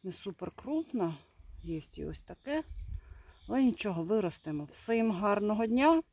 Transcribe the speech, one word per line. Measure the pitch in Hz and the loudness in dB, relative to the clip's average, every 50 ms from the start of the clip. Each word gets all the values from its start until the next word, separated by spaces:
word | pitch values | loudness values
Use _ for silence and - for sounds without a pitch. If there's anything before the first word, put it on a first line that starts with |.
| - | -10
Не | 190 | -10
супер | 170 - - 202 175 _ 185 185 | -12 -8 -10 -12 -10 _ -10 -10
крупна. | - - - 247 294 320 330 - - 240 185 165 160 143 - _ _ _ - - - - - | -10 -12 -8 -4 -2 -2 -2 -2 -2 0 0 0 -2 -6 -12 _ _ _ -20 -20 -18 -14 -8
Є | 170 165 156 147 - - | -6 -6 -6 -8 -10 -12
і | 156 147 | -10 -8
ось | 151 156 - | -8 -8 -10
таке. | - - 175 _ _ 269 285 311 311 - - - - - - - - - - - - - - - - - | -12 -18 -18 _ _ -4 -4 -4 -4 -4 -8 -10 -10 -8 -8 -10 -10 -12 -20 -20 -20 -20 -20 -20 -10 -4
Але | 214 262 269 | 2 4 4
нічого, | 247 - - - 208 180 165 165 | 4 4 2 -4 -4 -2 -2 0
виростемо. | 170 214 220 196 175 - - _ 165 151 147 147 143 | 0 2 2 2 0 -4 -6 _ -6 -4 -4 -6 -8
Всім | - - - - 226 226 226 226 | -12 -14 -2 0 2 4 4 2
гарного | 208 175 202 208 202 208 202 208 214 208 226 | 2 2 2 2 2 4 2 2 2 2 2
дня. | 220 226 247 277 311 330 320 - _ | 2 4 6 6 6 6 6 4 _